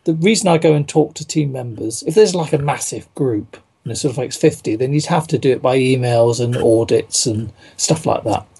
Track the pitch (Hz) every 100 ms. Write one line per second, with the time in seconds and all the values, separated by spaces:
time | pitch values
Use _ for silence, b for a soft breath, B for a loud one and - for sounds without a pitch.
0 | - 160 190 214 190 165 165 147 143 160
1 | 147 - 151 156 143 131 123 107 110 -
2 | 233 190 208 175 147 147 143 127 - 117
3 | - - 131 107 - - _ _ - 110
4 | 143 120 120 - 156 - - 110 131 147
5 | - 165 - 131 135 120 127 131 131 127
6 | 123 117 120 117 120 120 117 113 113 113
7 | - - 127 107 113 b b - - -
8 | - 117 110 101 - -